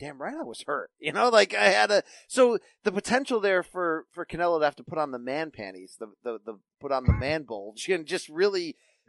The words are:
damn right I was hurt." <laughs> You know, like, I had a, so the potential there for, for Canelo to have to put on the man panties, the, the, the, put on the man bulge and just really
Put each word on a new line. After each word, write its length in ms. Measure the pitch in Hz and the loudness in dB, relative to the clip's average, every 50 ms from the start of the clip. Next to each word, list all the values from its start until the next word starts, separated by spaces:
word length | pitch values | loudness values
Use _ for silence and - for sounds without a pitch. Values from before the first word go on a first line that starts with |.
damn 200 | 139 147 143 131 | -16 -14 -12 -12
right 140 | 143 190 277 320 | -10 -10 -10 -10
I 40 | |
was 220 | 294 131 110 - - | -12 -12 -14 -12 -8
hurt." 240 | - 147 131 87 - _ | -6 -4 -4 -6 -8 _
<laughs> 60 | - | -8
You 120 | - 156 | -6 -4
know, 160 | 147 202 226 247 | 0 2 2 6
like, 260 | 226 214 202 180 208 | 6 6 4 4 2
I 140 | 202 208 202 | 2 4 4
had 220 | 190 214 214 208 | 6 4 4 4
a, 120 | 208 196 - - - - _ - | 4 2 0 -2 -10 -20 _ -2
so 300 | - 262 254 240 233 185 - _ _ _ - | 4 4 4 6 4 0 -4 _ _ _ -4
the 80 | 214 | -2
potential 480 | 180 202 - - 220 262 277 - 262 220 | -2 -2 0 0 0 0 0 0 0 2
there 220 | 196 202 190 180 | 2 4 2 2
for, 440 | 170 - - 185 180 170 160 160 - _ | 0 -2 -4 -2 0 0 0 -2 -6 _
for 140 | _ 175 170 | _ -12 -12
Canelo 320 | - - 160 175 175 170 160 | -8 -4 0 2 2 2 4
to 40 | 151 | 2
have 120 | 147 - | 2 0
to 80 | - 120 | -2 -12
put 140 | - 175 160 | -8 -4 -4
on 120 | 151 143 | -4 -4
the 80 | 131 120 | -4 -6
man 320 | 120 127 135 151 160 156 | -6 -6 -4 -4 -6 -8
panties, 460 | - 113 104 98 95 92 95 92 - - | -10 -12 -12 -12 -12 -16 -18 -18 -16 -14
the, 60 | 113 104 107 _ - | -14 -14 -14 _ -10
the, 140 | 120 113 104 104 | -8 -8 -8 -10
the, 140 | 110 107 95 _ _ _ _ | -12 -14 -14 _ _ _ _
put 120 | - 139 | -6 -4
on 120 | 135 131 131 | -4 0 2
the 80 | 123 | 2
man 300 | 113 117 123 139 156 160 143 | 2 2 0 -2 -4 -4 -6
bulge 440 | 110 117 101 98 107 110 110 - - | -8 -10 -10 -10 -12 -14 -8 -4 -2
and 180 | 190 170 165 | -2 -2 -2
just 220 | 139 180 175 - - | -4 -6 -6 -6 -6
really 460 | 151 165 190 208 196 185 175 160 - _ _ _ _ _ _ | -2 0 0 2 0 -2 -4 -6 -10 _ _ _ _ _ _